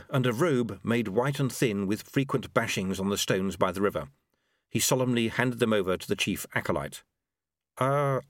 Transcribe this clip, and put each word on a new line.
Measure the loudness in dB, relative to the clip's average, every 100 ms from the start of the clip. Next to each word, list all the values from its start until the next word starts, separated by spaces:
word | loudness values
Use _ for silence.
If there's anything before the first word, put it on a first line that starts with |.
| -2
and | 0 2
a |
robe | 2 2 2 0 -4
made | -2 0 0
white | -2 -2 -2
and | -2
thin | 0 0 0 -2
with | -2 -2
frequent | -2 0 -2 -2
bashings | -2 0 -2 -2 -2
on | -2
the | 0
stones | 0 0 0 0
by | 0
the | 0
river. | -2 -2 -8 _ _ _ _ _ _
He | -2
solemnly | 2 2 2 2 2
handed | 2 0 2
them | 2
over | 2 2 -2
to | -2
the | -2
chief | -2 -2 -4
acolyte. | -4 -2 -2 -4 -10 -20 _ _ _ _ _ _ -2
"Uh, | 0 2 0 -2